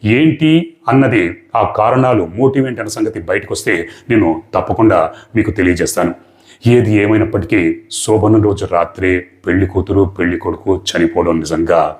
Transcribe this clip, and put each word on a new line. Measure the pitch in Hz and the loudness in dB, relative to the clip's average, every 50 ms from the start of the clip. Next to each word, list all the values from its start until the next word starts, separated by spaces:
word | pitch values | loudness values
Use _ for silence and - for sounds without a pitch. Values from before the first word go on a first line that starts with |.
| - | 2
ఏంటి | 107 113 131 156 160 151 - 156 156 160 165 170 - - _ _ - | 2 2 4 4 2 2 2 2 2 2 2 2 -2 -12 _ _ 0
అన్నది, | 117 135 135 127 113 107 90 85 92 - - _ - | 2 2 2 4 2 0 0 -2 -6 -8 -18 _ -2
ఆ | 117 104 - - | -2 -2 -2 0
కారణాలు, | - 107 113 123 131 131 127 127 107 92 82 82 | 0 0 2 2 2 2 2 2 0 -2 -4 -4
మోటివ్ | 104 131 135 135 143 135 131 | 0 0 0 2 2 -2 -2
ఏంటి | 123 113 | -4 -8
అన్న | 113 107 | -8 -10
సంగతి | - 123 110 107 - 107 | -6 -4 -4 -4 -4 -8
బయటకు | 87 82 92 107 - - 110 | -6 -4 -4 -4 -4 -6 -10
వస్తే | - - - 104 85 85 - - - - - | -6 -4 -2 -2 -2 -4 -8 -12 -20 -4 0
నేను | 120 113 98 85 80 80 - - - | 2 2 2 2 0 -4 -6 -6 -4
తప్పకుండా | 90 85 - 104 - 113 110 95 90 78 - - - - _ _ | -4 -2 -2 -2 2 2 4 4 2 2 0 -4 -12 -20 _ _
మీకు | 113 104 107 | -2 -2 -2
తెలియజేస్తాను. | 90 - 92 90 87 82 85 82 - - 87 85 85 - - _ _ _ _ _ - _ - | -2 0 0 0 0 0 -2 -4 -2 -2 -4 -4 -4 -6 -16 _ _ _ _ _ -20 _ 0
ఏది | 117 120 123 110 104 107 | 4 4 4 4 4 2
ఏమైనప్పటికీ | 104 101 104 110 107 107 - - 104 92 - - 104 87 80 82 - - _ | 2 2 2 2 2 0 0 -2 -4 -4 0 0 0 0 0 -2 -4 -10 _
శోభనం | - - - - 110 107 92 107 110 110 104 | -12 -10 -2 0 0 2 4 4 4 4 4
రోజు | 104 98 87 98 92 87 | 2 0 -2 -4 -2 0
రాత్రే | 85 85 82 - - 92 92 92 90 90 - _ _ _ | -2 -2 -2 -4 -4 -2 0 0 0 -2 -8 _ _ _
పెళ్లి | 90 90 95 98 | -2 0 0 0
కూతురు, | 92 - 92 87 - 98 95 98 90 95 - | 0 -2 -4 -2 0 2 0 0 0 0 -4
పెళ్లి | 90 87 87 82 | -2 -2 -2 -4
కొడుకు | - 92 82 - - 98 95 90 - - | -4 -6 -8 -6 -4 -4 -4 -2 -4 -6
చనిపోవడం | - 87 85 82 - 87 85 85 82 82 | -2 0 -2 0 0 0 0 0 0 -2
నిజంగా | 78 76 82 80 82 80 85 82 76 76 78 - | -2 -4 -4 -4 0 2 2 2 2 0 -4 -10